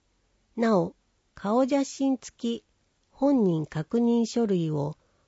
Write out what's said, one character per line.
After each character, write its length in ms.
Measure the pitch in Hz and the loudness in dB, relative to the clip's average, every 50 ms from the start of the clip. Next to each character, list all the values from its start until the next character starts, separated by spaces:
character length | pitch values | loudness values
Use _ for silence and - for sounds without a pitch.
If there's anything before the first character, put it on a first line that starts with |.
| _ _ _ _ _ _ _ _ _ _ _ | _ _ _ _ _ _ _ _ _ _ _
な 220 | - 233 226 220 185 | -2 0 2 2 2
お、 160 | 165 185 - _ _ _ _ _ _ _ _ | 2 0 -6 _ _ _ _ _ _ _ _
顔 340 | - - 196 214 247 269 247 | -10 -6 -2 0 0 2 2
写 160 | 285 277 269 | 2 0 -2
真 320 | - - - 269 269 269 | -2 -4 -2 -2 0 0
付 200 | - - - - | -2 -4 -12 -14
き 280 | _ - 233 233 - - _ _ _ _ _ _ _ _ _ | _ -6 -6 -6 -6 -10 _ _ _ _ _ _ _ _ _
本 340 | _ - 254 285 285 262 220 | _ 0 2 2 4 4 4
人 220 | 185 170 160 156 | 2 2 0 -2
確 320 | - - 151 156 - - 233 | -4 -6 -8 -6 -2 -2 0
認 280 | 240 233 233 233 233 | 2 2 2 2 0
書 200 | 220 - 240 233 | 0 0 -2 0
類 240 | 214 196 180 165 160 | 0 0 0 0 -2
を 260 | 151 147 143 147 147 - _ _ _ _ _ | -2 -2 -4 -4 -6 -10 _ _ _ _ _